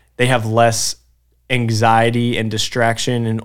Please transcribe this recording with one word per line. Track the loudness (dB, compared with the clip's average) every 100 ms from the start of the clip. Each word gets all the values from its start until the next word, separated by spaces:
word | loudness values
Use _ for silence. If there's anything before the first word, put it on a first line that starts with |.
| _ -2
they | 0
have | 0 0
less | 2 2 2 -4 -8 _ _ _ _ -6
anxiety | -2 0 2 4 4 2 0 -2 -2
and | -4
distraction | -4 -4 -2 -2 -2 -4 -4 -2
in | -6